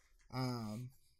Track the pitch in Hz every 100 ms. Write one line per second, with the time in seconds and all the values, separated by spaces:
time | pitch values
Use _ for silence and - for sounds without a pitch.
0 | - - - 123 127 120 110 110 123 -
1 | - -